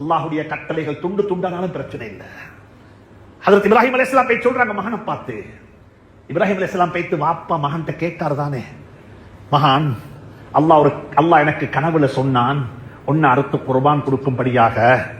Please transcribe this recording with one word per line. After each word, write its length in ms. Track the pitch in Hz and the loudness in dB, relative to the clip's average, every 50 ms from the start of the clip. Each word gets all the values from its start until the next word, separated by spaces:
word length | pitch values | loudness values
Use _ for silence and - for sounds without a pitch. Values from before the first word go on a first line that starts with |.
| 143 | -2
அல்லாஹ்வுடைய 440 | 160 165 151 143 165 151 156 147 | -2 0 0 0 -2 -4 -4 -4
கட்டளைகள் 540 | 156 156 - - - 165 160 151 147 143 - | -4 -8 -8 -8 -6 -6 -4 -4 -4 -6 -6
துண்டு 220 | - 180 202 202 202 | -6 -4 -2 -2 -2
துண்டானாலும் 500 | - 185 180 175 180 175 175 190 175 - | -2 -2 -4 -4 -4 -4 -4 -6 -6 -6
பிரச்சனை 340 | 143 131 - - - 120 | -8 -10 -10 -12 -12 -12
இல்லை. 200 | 104 95 - - - - - - - - - - - - - - - - - - - - - - - - - - | -14 -14 -16 -18 -18 -18 -20 -20 -20 -20 -20 -20 -20 -20 -20 -20 -20 -20 -20 -20 -20 -20 -20 -20 -20 -20 -2 4
ஹஜ்ரத் 40 | 185 | 4
இப்ராஹிம் 460 | 202 202 202 202 220 247 233 262 247 | 4 6 6 6 6 6 6 4 2
அலைஹிஸ்ஸலாம் 340 | 247 262 - 269 262 247 269 | 0 0 2 2 2 2 2
போய் 80 | 262 | 0
சொல்றாங்க 380 | - - 247 254 254 247 226 208 | 0 0 0 2 2 0 0 -2
மகனை 240 | 202 190 226 240 185 | -4 -6 -6 -6 -6
பார்த்து. 460 | - - 147 - - - 113 104 92 - - - - - - - - - _ - - - - - - - | -6 -6 -8 -6 -8 -10 -12 -12 -12 -16 -20 -20 -20 -20 -20 -20 -20 -20 _ -20 -20 -20 -20 -20 -14 -6
இப்ராஹிம் 300 | 139 170 214 190 202 185 | -2 0 2 2 2 0
அலைஹிஸ்ஸலாம் 340 | 190 - - 185 180 165 147 | -2 -2 0 0 0 0 0
போய்த்து 240 | 175 170 - 180 | -4 -2 -2 -2
வாப்பா 320 | 156 147 160 170 - - - | 0 0 0 -2 -2 -2 -4
மகன்கிட்ட 480 | 175 160 147 143 151 170 151 160 147 | -2 -2 -2 -2 -4 -4 -6 -6 -6
கேட்டாரு 400 | - 165 170 165 - 170 151 143 | -4 -6 -6 -4 -4 -4 -4 -2
தானே, 260 | 139 147 147 139 123 107 - - - - - - - - - - - - - - - - - 143 | -2 -2 -4 -4 -6 -8 -10 -14 -18 -20 -20 -20 -20 -20 -20 -20 -20 -20 -20 -20 -20 -6 0 2
"மகான், 400 | 143 147 143 135 143 156 147 117 107 - - - - - - - - - - - | 2 4 4 4 2 2 0 -2 -4 -8 -14 -18 -18 -20 -20 -20 -20 -18 -2 0
அல்லாஹ் 240 | 139 151 165 165 151 | 2 4 6 6 6
ஒரு, 140 | 147 143 - - - - - | 6 4 2 -2 -8 -2 0
அல்லாஹ் 240 | 156 156 170 170 151 | 2 4 6 4 4
எனக்கு 300 | 147 156 - - 143 - - | 4 2 0 -2 -6 -4 -4
கனவுல 320 | 139 147 170 160 160 143 | -2 -2 0 2 2 2
சொன்னான் 640 | 131 - 135 131 135 131 123 120 127 147 147 131 110 - - - - - - - | 2 0 0 -2 0 2 2 2 2 0 -2 -4 -6 -8 -12 -16 -18 -18 -10 -4
உன்னை 240 | - 143 156 156 135 | -2 0 2 4 4
அறுத்து 280 | 127 139 135 - - 139 | 4 2 2 0 -4 -4
குர்பான் 440 | - 131 131 131 131 185 151 147 - | -2 -2 0 2 2 2 2 2 0
கொடுக்கும்படியாக, 960 | 139 135 127 - 139 127 120 120 127 120 123 117 117 117 110 113 123 127 123 - - - - | 0 -2 -2 -2 -4 -2 -2 -2 0 2 4 4 2 2 2 4 4 4 4 2 -4 -10 -14